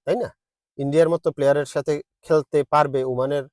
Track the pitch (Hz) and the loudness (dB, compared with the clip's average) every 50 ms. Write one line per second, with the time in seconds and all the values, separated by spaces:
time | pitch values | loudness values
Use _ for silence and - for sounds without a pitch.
0 | - 147 180 247 - - - _ _ _ _ _ _ _ _ - 139 143 147 160 | -6 -4 -4 -4 -4 -8 -12 _ _ _ _ _ _ _ _ -8 -6 -2 2 2
1 | 165 165 170 165 - 165 - - 135 139 143 147 139 - - 147 139 156 147 143 | 2 2 0 -2 -4 -4 -4 0 0 2 2 0 -2 -4 -6 -6 -4 -4 -4 -6
2 | - _ _ _ _ - 160 156 135 _ - 147 135 - 147 151 151 143 131 135 | -6 _ _ _ _ 0 0 0 0 _ -2 -2 0 2 2 2 2 2 0 -2
3 | 131 131 127 127 131 139 143 143 131 - | -2 -2 -2 -2 -2 -2 -2 -4 -6 -8